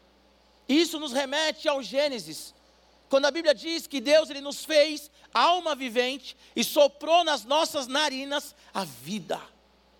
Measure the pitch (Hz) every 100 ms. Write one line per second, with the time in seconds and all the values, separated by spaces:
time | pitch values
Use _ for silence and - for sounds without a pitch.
0 | _ _ _ _ _ _ - 294 320 320
1 | 302 247 269 294 311 302 311 277 202 262
2 | 294 240 156 151 - - _ _ _ _
3 | _ 269 285 311 320 226 320 330 - 277
4 | 226 311 302 277 277 226 - 311 311 302
5 | - _ - 226 294 359 330 269 262 226
6 | 247 277 - - - 240 - 302 277 -
7 | 302 339 330 277 214 294 320 302 247 269
8 | 302 262 277 285 - - - - 180 120
9 | 135 208 - 80 - _ _ _ _ _